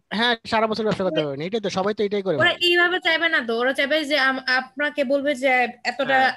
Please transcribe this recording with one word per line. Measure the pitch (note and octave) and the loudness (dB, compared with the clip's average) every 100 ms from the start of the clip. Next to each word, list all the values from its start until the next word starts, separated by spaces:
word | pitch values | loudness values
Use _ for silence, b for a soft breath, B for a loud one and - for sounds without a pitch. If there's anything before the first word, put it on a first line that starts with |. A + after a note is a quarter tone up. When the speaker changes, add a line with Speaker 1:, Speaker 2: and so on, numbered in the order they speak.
| - | -8
Speaker 1:
হ্যাঁ, | G3 A#3+ A#3 | -2 0 0
সারা | - A3 A3 | -2 0 0
বছর | G#3+ A3 | 0 -2
ব্যবসা | F#3 F#3 | 0 -2
করতে | D#3+ | 0
পারবেন, | D3 C#3 | -2 -4
এটাই | E3+ A3 G3+ | -4 -4 -4
তো, | |
সবাই | F#3+ G3 | -2 -2
তো | G#3+ | -2
এটাই | G#3 G3+ | -2 -2
করে | F#3+ D3+ | -2 2
Speaker 2:
ওরা | E4+ | 2
Speaker 1:
ভাই। | - | 2
Speaker 2:
এইভাবে | F4 F4 F4 F4+ | 2 4 4 2
চাইবে | F#4 D#4+ E4 | 0 0 2
না | D#4+ A3+ | 0 -2
তো, | A3+ | -2
ওরা | B3 | 0
চাইবে | C4+ C#4 D#4 | 0 0 0
যে | C#4 C#4+ | 0 2
আম-, | C4+ C4 C4 | 2 0 -2
আপনাকে | B3+ A#3 C4+ D4 D4 | -2 -2 -4 -4 -2
বলবে | B3+ C#4+ C#4 | 0 0 0
যে | B3+ C4+ B3+ A#3+ B3 | 0 2 2 0 -4
এতটা | A#3 A#3+ C4 C4 | -6 -4 0 2
Speaker 3:
হ্যাঁ। | C4 | 2